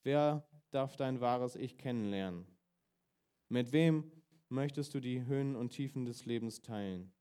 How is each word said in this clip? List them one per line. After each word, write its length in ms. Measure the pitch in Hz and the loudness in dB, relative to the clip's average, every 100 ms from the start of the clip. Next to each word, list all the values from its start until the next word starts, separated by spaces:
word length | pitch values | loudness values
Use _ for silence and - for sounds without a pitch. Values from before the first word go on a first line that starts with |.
Wer 420 | 131 143 147 147 - - _ | 4 4 6 2 -4 -20 _
darf 260 | 139 135 - | -2 -2 -2
dein 240 | 135 127 | -2 2
wahres 360 | 123 123 123 120 | 2 2 0 -4
Ich 200 | 123 - | -8 -6
kennenlernen? 720 | 135 120 104 98 95 87 90 _ _ _ _ _ _ _ _ _ _ | -4 0 0 0 -2 -6 -12 _ _ _ _ _ _ _ _ _ _
Mit 240 | 123 120 | 0 2
wem 380 | 147 165 156 156 - _ _ _ | 6 6 4 0 -14 _ _ _
möchtest 460 | 127 139 139 143 | -2 -2 -2 -4
du 60 | 139 | -4
die 240 | 123 127 | -4 -4
Höhen 300 | 123 139 139 | -2 0 0
und 160 | 131 120 | -2 -4
Tiefen 340 | - 139 135 | -4 -6 -4
des 200 | 123 120 | -6 -6
Lebens 380 | - 117 113 - | -2 -2 -2 -8
teilen? 500 | - 110 98 92 92 _ | -8 -6 -4 -6 -8 _